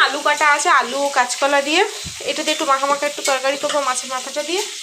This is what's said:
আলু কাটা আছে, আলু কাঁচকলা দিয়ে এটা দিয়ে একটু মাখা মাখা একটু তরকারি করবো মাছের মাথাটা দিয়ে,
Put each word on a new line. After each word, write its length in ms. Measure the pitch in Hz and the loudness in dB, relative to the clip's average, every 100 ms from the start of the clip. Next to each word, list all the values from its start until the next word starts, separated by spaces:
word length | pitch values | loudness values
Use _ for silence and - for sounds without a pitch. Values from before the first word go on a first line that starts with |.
আলু 180 | 277 277 | 4 2
কাটা 260 | 302 294 302 | 0 2 4
আছে, 200 | 294 339 | 4 4
আলু 300 | 285 240 269 285 | 2 2 0 0
কাঁচকলা 440 | 277 247 - 277 285 | 2 0 0 2 2
দিয়ে 180 | 277 330 415 - - - | 2 2 0 -2 -10 -8
এটা 160 | - 285 | -6 -4
দিয়ে 120 | 311 302 | -2 0
একটু 100 | 302 | 2
মাখা 200 | 269 277 | 2 2
মাখা 180 | 285 294 | 0 -2
একটু 160 | 285 | -2
তরকারি 340 | 330 262 269 285 | -2 0 0 0
করবো 200 | 294 294 | -2 0
মাছের 300 | 262 254 247 | 0 -2 -4
মাথাটা 320 | 262 277 285 | -6 -6 -6
দিয়ে, 200 | 294 359 415 - | -4 -4 -4 -8